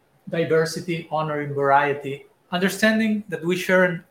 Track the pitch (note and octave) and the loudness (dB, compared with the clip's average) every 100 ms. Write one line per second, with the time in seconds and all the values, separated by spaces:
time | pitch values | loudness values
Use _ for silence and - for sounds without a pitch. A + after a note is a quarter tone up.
0 | _ _ - E3 D#3 D#3+ D#3+ F#3 - E3 | _ _ -8 -2 2 2 2 -4 -6 -6
1 | - D3+ D#3 D3 C#3+ C#3 C#3 C#3 C#3+ C#3 | -4 -4 -2 -4 -4 0 4 4 4 -2
2 | C3+ C#3 - _ - F3+ F#3+ F#3+ A3 A3 | -6 -10 -14 _ -8 -2 -2 2 2 2
3 | A3 G#3+ - D#3 E3 F3+ F#3 F#3 F3+ E3+ | 0 -2 -4 -6 -2 -2 2 4 2 0
4 | - | -10